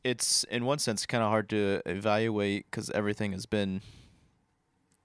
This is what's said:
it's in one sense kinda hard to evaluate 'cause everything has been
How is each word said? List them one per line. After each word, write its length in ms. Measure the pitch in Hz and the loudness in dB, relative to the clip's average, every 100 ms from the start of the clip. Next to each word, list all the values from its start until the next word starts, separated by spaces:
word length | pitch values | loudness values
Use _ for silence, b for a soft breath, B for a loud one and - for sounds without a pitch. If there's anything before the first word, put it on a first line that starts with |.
it's 400 | 127 120 - - - | -2 0 0 0 0
in 200 | 120 120 | -2 0
one 120 | 147 | 0
sense 280 | - 101 - | 0 -2 -2
kinda 200 | 120 110 | 0 2
hard 220 | 110 101 | 2 2
to 320 | 107 101 98 - | 2 2 0 -2
evaluate 840 | 95 107 104 113 104 101 101 - | -2 2 2 2 2 2 0 -2
'cause 200 | - 107 | -8 -4
everything 420 | - 104 104 104 | -2 0 0 -2
has 140 | 95 107 | -4 -2
been 360 | 107 98 95 b b b b b b _ _ _ _ _ _ | 0 0 -2 b b b b b b _ _ _ _ _ _